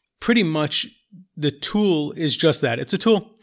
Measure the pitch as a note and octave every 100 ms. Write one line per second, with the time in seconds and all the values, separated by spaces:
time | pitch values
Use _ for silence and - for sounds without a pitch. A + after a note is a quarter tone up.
0 | _ - - A#3 F3 D#3 D3+ - - _
1 | _ - - - D3 C#3+ - G#3 G#3 D#3+
2 | D3 - D#3 - E3 - C3 A#2+ C3+ F#3+
3 | A3+ G#3 - _